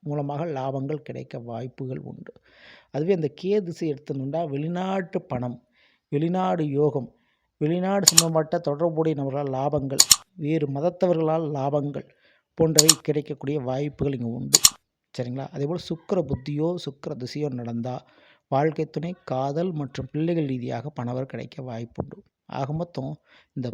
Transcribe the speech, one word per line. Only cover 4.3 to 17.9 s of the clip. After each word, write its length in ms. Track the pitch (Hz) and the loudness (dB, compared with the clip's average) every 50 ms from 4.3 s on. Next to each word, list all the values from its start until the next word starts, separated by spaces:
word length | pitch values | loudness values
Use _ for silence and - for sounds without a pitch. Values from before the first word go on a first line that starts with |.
| 143 160 175 151 | -2 -2 -2 -2
வெளிநாட்டு 720 | 139 139 151 165 175 175 185 190 190 196 185 165 - 180 | -2 -2 -2 -2 -2 -2 -2 0 0 -2 -2 -2 -4 -4
பணம், 340 | - - 139 123 123 123 117 - _ _ _ _ _ _ _ _ _ - | -4 -4 -4 -2 -2 -4 -6 -8 _ _ _ _ _ _ _ _ _ -2
வெளிநாடு 520 | - 143 156 170 180 185 185 185 185 170 156 151 | 0 2 2 2 2 2 2 2 2 2 0 0
யோகம், 380 | 139 139 151 147 139 143 120 117 - _ _ _ _ _ _ _ _ - | 2 4 4 4 4 0 -4 -6 -12 _ _ _ _ _ _ _ _ -2
வெளிநாடு 440 | 156 151 170 180 185 190 196 202 190 | 0 2 2 2 2 2 2 2 4
சம்பந்தப்பட்ட 520 | - 170 165 165 165 160 160 156 - - 175 | 4 6 6 6 6 4 2 2 2 0 -2
தொடர்புடைய 540 | 165 147 143 143 170 170 160 156 160 160 156 | 0 0 0 2 2 2 2 2 2 2 2
நபர்களால் 380 | 139 139 139 131 143 143 139 131 | 0 0 -2 0 -2 -2 -2 0
லாபங்கள், 500 | 131 135 147 147 147 135 135 135 143 - - - - - _ _ | 0 0 2 2 2 0 2 2 2 4 4 2 0 -2 _ _
வேறு 300 | 185 151 147 156 165 147 139 | -4 -2 0 2 2 2 2
மதத்தவர்களால் 800 | 135 - 156 180 175 180 196 180 175 160 160 156 160 165 165 147 | 2 2 2 0 2 4 4 4 4 4 4 2 2 2 0 0
லாபங்கள் 540 | 151 139 131 143 143 147 139 143 139 143 - - _ _ _ _ _ _ _ _ _ - | -2 0 0 2 2 2 0 0 -4 -6 -10 -12 _ _ _ _ _ _ _ _ _ 2
போன்றவை 340 | 160 160 156 - 151 156 - - | 4 4 6 6 8 8 6 6
கிடைக்கக்கூடிய 560 | - - 147 151 143 - 147 127 - 135 147 151 | 4 -2 0 0 -2 -4 -8 -6 -4 -2 -2 0
வாய்ப்புகள் 560 | 123 123 127 135 147 147 139 - 139 143 139 | 0 -2 -2 -2 -2 -2 -2 -2 0 0 0
இங்க 140 | 120 120 117 | 0 -2 -2
உண்டு. 300 | 117 135 135 139 139 - - - - - _ _ _ _ _ _ - | -4 -4 -2 2 4 6 6 4 4 0 _ _ _ _ _ _ -6
சரிங்களா? 320 | - 123 120 123 135 135 139 | -6 -4 -4 -4 -6 -6 -6
அதேபோல் 360 | - 147 143 147 170 175 - | -4 -2 -2 0 -2 -2 -4
சுக்கிர 320 | - 165 165 - - 202 180 | -6 -8 -6 -4 0 0 0
புத்தியோ 480 | 160 131 139 127 131 151 147 147 156 170 175 170 | 2 0 -2 -4 -4 -4 -2 0 0 0 0 -2
சுக்கிர 340 | - 147 139 _ - 165 151 | -4 -8 -10 _ -8 -8 -8
திசையோ 360 | 120 123 120 - 147 147 143 | -6 -6 -6 -4 -2 -2 -2
நடந்தா 440 | 131 123 117 117 117 117 117 127 | -2 -4 -4 -4 -4 -2 -2 -4